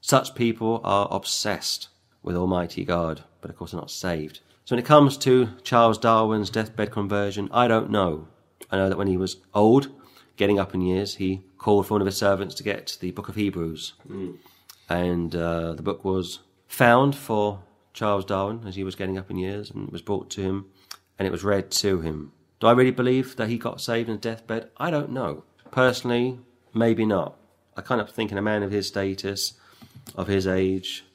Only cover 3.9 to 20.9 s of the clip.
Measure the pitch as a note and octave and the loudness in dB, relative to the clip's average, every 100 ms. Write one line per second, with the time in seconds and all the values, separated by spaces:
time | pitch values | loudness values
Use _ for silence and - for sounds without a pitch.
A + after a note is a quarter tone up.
3.9 | - F#2 E2 D2+ - _ _ - B2 A#2+ | -8 -6 -6 -6 -14 _ _ -4 -4 6
4.9 | D3+ C#3+ C3+ - B2+ A#2+ - - B2 A#2 | 8 8 4 4 4 4 -2 0 4 6
5.9 | A2 A#2 A2+ A2 G#2+ G2+ A2+ A2 - G#2 | 4 4 4 2 0 -2 -2 -4 -4 -4
6.9 | A2 G2+ G2+ G2+ G2+ G2+ A#2 B2 A2+ G#2+ | -2 -2 -2 -2 -4 -2 2 4 4 2
7.9 | G#2 F#2 D#2 D#2 _ _ _ - F#2+ F#2+ | 2 2 -2 -8 _ _ _ -6 0 0
8.9 | F#2+ G2 F2+ F#2 - _ G#2 G#2+ C3 C#3 | 0 0 0 -2 -6 _ 4 6 6 4
9.9 | - - - _ - G2+ G2+ F#2+ F#2 F2+ | -12 -20 -20 _ 0 2 2 0 -2 0
10.9 | F#2 G2+ - F#2+ F#2+ - _ - G2+ F#2+ | 0 -2 -4 -4 -4 -8 _ 2 2 4
11.9 | G#2+ G2 F#2+ G2+ G2 G2 - G#2+ G2+ - | 0 0 0 2 2 -2 -8 -6 -6 -8
12.9 | - F#2 F2 G2 F#2+ G2+ F#2 E2 D#2 - | -8 -8 -8 -10 -2 -2 -2 -6 -6 -12
13.9 | - - G2 F#2 F#2 - _ _ - _ | -16 -16 -12 -12 -12 -20 _ _ -20 _
14.9 | F2 F2+ F2 E2 E2+ E2+ E2+ E2 D#2 F2 | -2 0 -2 -2 -4 -2 -4 -4 -6 -6
15.9 | E2+ F#2+ F#2+ E2+ - _ _ _ - B2 | -4 -2 -2 -4 -10 _ _ _ 2 6
16.9 | A#2+ C#3 C#3 - A2 G#2 G2+ - _ _ | 6 4 0 -4 0 0 -2 -16 _ _
17.9 | - G#2+ G2+ F#2+ F#2+ G2 A2+ A2 F#2+ F#2+ | -6 -2 -2 -2 -2 -2 -6 -10 -8 -8
18.9 | F#2 F#2+ F#2+ F#2+ F#2 F#2 G2+ G#2 - - | -6 -6 -6 -6 -6 -6 -6 -10 -12 -12
19.9 | F2 - G2+ - - F#2+ F#2+ G2 _ _ | -12 -6 -6 -6 -6 -4 -4 -8 _ _